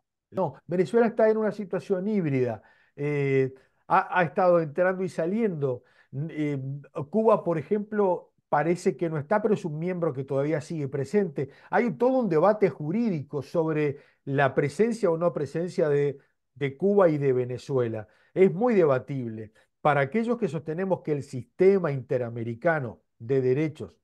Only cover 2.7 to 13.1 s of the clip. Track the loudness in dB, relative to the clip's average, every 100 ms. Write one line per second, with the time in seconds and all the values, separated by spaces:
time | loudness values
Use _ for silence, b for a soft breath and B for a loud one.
2.7 | b b -8 -4 -2 2 2 0 -4 b
3.7 | b 0 0 2 0 0 2 4 4 2
4.7 | 0 0 -2 -4 -4 -4 -2 -2 -2 -4
5.7 | -4 b b b -10 -8 -4 -4 -4 -6
6.7 | -10 -12 -12 -4 0 2 2 0 -4 -2
7.7 | -4 -2 0 0 0 -6 _ _ 0 0
8.7 | 0 -2 -2 -2 -4 -2 0 0 -2 -4
9.7 | -6 -6 -2 -4 -4 -4 -2 -2 -2 -4
10.7 | -6 -6 -6 -2 0 0 -4 -8 B B
11.7 | 0 0 2 2 2 2 4 4 4 2
12.7 | 0 -4 -2 -2